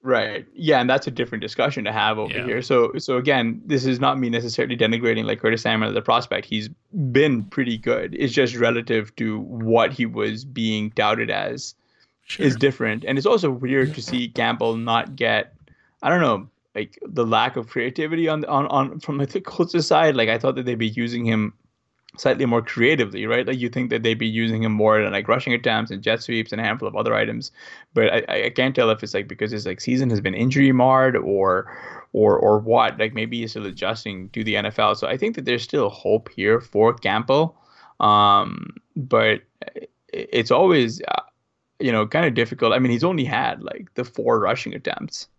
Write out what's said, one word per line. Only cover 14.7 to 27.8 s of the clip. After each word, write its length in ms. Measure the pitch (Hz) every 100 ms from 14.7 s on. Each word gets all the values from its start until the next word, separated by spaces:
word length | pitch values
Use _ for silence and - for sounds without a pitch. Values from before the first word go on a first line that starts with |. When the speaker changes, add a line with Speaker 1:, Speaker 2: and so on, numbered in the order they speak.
| 113
Speaker 1:
not 400 | 117 117 - 135
get, 380 | 117 107 - _ _ _ _ _
I 80 | -
don't 120 | 175
know, 260 | 151 104 - _ _ -
like, 240 | 104 -
the 240 | - - 117
lack 320 | 110 120 127
of 100 | 113
creativity 600 | - 120 127 156 165 165
on, 160 | 156 151
on, 220 | 143 143
on 320 | 143 135 -
from 180 | - 139
the 240 | 139 -
Colts' 440 | - - 170 175 147
side. 300 | 151 160 131
Like, 140 | 113
I 80 | 113
thought 180 | 135 131
that 100 | 123
they'd 100 | 120
be 120 | 110
using 380 | 110 117 120 117
him 260 | 110 107 - _ _ _ _ _ -
slightly 280 | 139 131 135
more 160 | 117
creatively, 640 | 113 - 117 156 107 98 107
right? 220 | 117 127
Like, 100 | 131
you 120 | 120
think 200 | 123 123
that 140 | 117
they'd 160 | 113 113
be 80 | 113
using 360 | 110 113 113
him 80 | 113
more 300 | 107 107 107
in, 100 | 101
like, 160 | 98 104
rushing 240 | 120 131
attempts 360 | 120 120 110 110
and 140 | 98
jet 180 | 107 113
sweeps 300 | - 117 110
and 100 | 104
a 20 |
handful 240 | 113 113 104
of 80 | 104
other 200 | 113 110
items. 360 | 110 113 131 _ - -